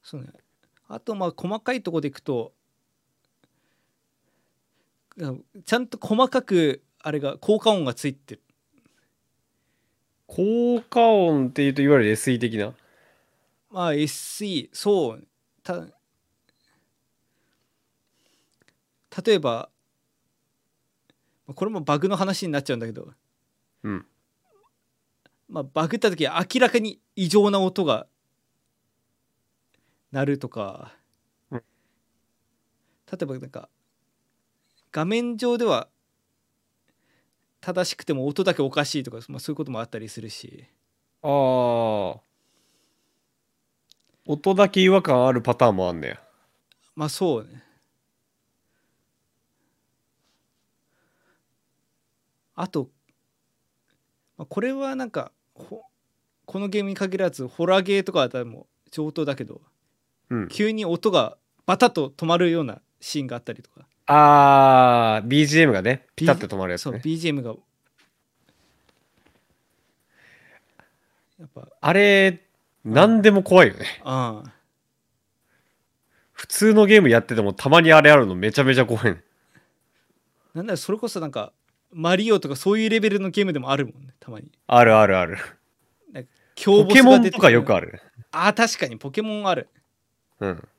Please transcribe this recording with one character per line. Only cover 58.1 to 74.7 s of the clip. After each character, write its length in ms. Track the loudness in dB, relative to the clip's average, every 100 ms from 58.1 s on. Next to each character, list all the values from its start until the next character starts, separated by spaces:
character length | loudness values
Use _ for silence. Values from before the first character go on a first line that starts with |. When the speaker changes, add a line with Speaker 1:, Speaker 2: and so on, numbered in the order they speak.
Speaker 1:
か 80 | -2
は 100 | -2
多 140 | -4
分 220 | -12 -16 _ _ _
上 200 | -10 -10
等 140 | -6 -8
だ 100 | -8
け 80 |
ど、 180 | -12 -18 _ _ _ _ _ _ _
Speaker 2:
う 60 | -8
ん。 120 | -8
Speaker 1:
急 240 | -4 -4
に 140 | -4 -6
音 260 | -4 0
が 260 | 0 -2 -8 _ _ -4
バ 120 | 2
タ 100 | 2
ッ 20 |
と 200 | 2 -6
止 160 | -6 -2
ま 120 | 0
る 140 | 0
よ 100 | -2
う 20 |
な 180 | -6 -12 _ _
シ 200 | -12 -10
ー 40 | -8
ン 20 |
が 80 | -12
あ 40 |
っ 40 |
た 100 | -14
り 80 | -16
と 80 | -18
か。 160 | _ _ _ 2
Speaker 2:
あ 1080 | 6 8 8 8 8 8 6 6 4 2 -2
ー、 40 | -2
ビ 160 | 0
ー 20 | 2
ジ 140 | 4
ー 20 |
エ 40 | 4
ム 60 |
が 80 | 2
ね、 260 | -2 -4 _ -4
Speaker 1:
ビ 100 | 0
ー- 60 |
Speaker 2:
ピ 60 | 0
タ 40 | -2
ッ 40 |
と 40 |
止 40 | -8
ま 80 | -6
る 80 |
や 60 | -6
つ 60 | -8
ね。 60 |
Speaker 1:
そ 60 | -10
う、 40 |
ビ 140 | -8 -6
ー 40 |
ジ 80 | -6
ー 20 |
エ 40 |
ム 100 | -6
が。 100 | -8 -16 _ _ _ _ _ _ _ _ _ _ _ _ _ _ _ _ _ _ _ _ _ _ _ _ _ _ _ _ _ _ _ _ _ _ _ _ _ _
や 60 | -20
っ 40 |
ぱ。 140 | -20 -20 _
Speaker 2:
あ 140 | 0
れ、 480 | 2 4 4 2 -2 _ _ _ _ 0
Speaker 1:
う 40 |
ん。 40 |
Speaker 2:
何 280 | 4 6 6
で 100 | 4
も 120 | 4
怖 220 | 4 6 6
い 40 |
よ 60 | 2
ね。 100 | -12 -12
Speaker 1:
う 80 | -8
ん。 320 | -8 -8 -10 -18 _ _